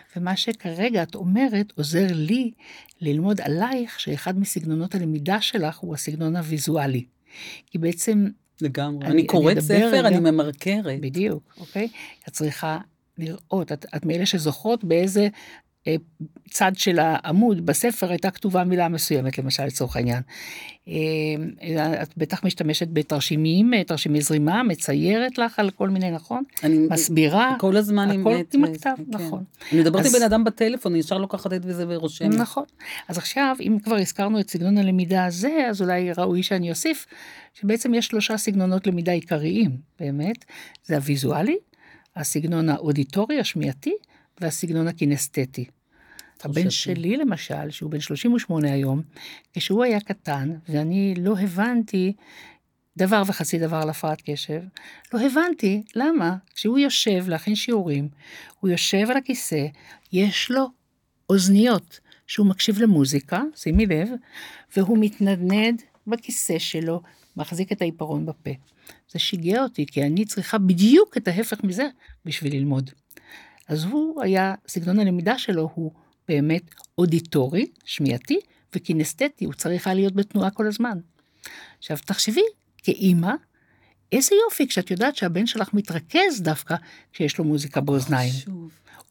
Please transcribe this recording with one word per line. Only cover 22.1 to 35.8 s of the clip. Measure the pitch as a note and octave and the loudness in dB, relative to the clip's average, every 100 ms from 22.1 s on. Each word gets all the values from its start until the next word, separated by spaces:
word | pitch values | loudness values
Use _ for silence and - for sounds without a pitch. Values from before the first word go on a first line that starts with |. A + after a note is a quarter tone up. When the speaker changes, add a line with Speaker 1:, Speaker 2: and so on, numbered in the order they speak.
| - | -4
Speaker 1:
בטח | D3+ F#3 | -4 -2
משתמשת | F#3 - D#3 D3+ E3 | -2 0 -2 -2 -2
בתרשימים, | D#3 D3 D3 - D#3 D#3+ F3+ A#3 | -2 0 -2 -2 0 2 4 4
אה, | A#3 | 2
תרשימי | F3 D#3 D#3 D3+ | 0 -2 0 0
זרימה, | D3 D#3 D3 G#3 | 2 2 2 2
מציירת | A#3+ D#3 - C#3+ E3+ A3 B3+ B3+ | 0 -2 -2 0 2 2 0 -2
לך | A#3 - | -2 0
על | G3 | -2
כל | - G3 | 0 -2
מיני, | F#3+ F#3 | 0 -2
נכון? | D#3+ - B3 C4+ - | -4 -6 -8 -6 -2
Speaker 2:
אני, | D3+ D#3+ D#3+ | 2 4 4
Speaker 1:
מסבירה, | E3 E3 D#3+ D3+ F#3+ B3+ B3+ | 2 2 4 4 4 2 2
Speaker 2:
כל | F#3+ G#3 | 2 2
הזמן | G#3 G#3 G3+ | 2 2 2
עם | G3 | 2
Speaker 1:
הכל | G3+ F3 | 2 2
Speaker 2:
עט | F3 | 2
Speaker 1:
עם | C#4 | 2
Speaker 2:
וזה, | D#4 | 2
Speaker 1:
הכתב, | - C#4 C4 | 2 -4 -4
Speaker 2:
כן. | C4+ | -6
Speaker 1:
נכון. | G#3+ E3 F#3 F#3 - - | -6 -6 -8 -12 -14 0
Speaker 2:
אני | D#3+ | 4
מדברת | D#3+ F#3+ C4+ | 4 4 4
Speaker 1:
אז | |
Speaker 2:
עם | B3 | 4
בן | A3+ | 4
אדם | A3 | 2
בטלפון, | A3 - A3+ B3+ F#3+ | 2 0 -2 -2 -2
אני | E3 | -2
ישר | D#3 F#3+ | 0 -2
לוקחת | G3 F#3+ G3 | -4 -6 -6
עט | F#3 | -6
וזה | F3+ F3 F3 | -6 -6 -6
ורושמת. | E3+ D#3+ D#3+ G3 | -4 -6 -2 0
Speaker 1:
נכון. | A3 A#3 - D4 - - - - | 2 0 -4 -8 -12 -16 -14 -10
אז | F3 | -8
עכשיו, | - C4+ C4+ C4 | -4 0 0 0
אם | - G#3+ | 0 -2
כבר | G#3+ G#3+ | 0 0
הזכרנו | F#3 - G3+ A3 | 0 -2 0 0
את | G3+ | -2
סגנון | E3+ F3+ G#3 | -2 2 4
הלמידה | F#3+ F#3 F3 F#3 | 4 2 2 2
הזה, | F3+ F3 B3+ D#4+ B3 | 0 0 -2 0 0
אז | G3+ | 0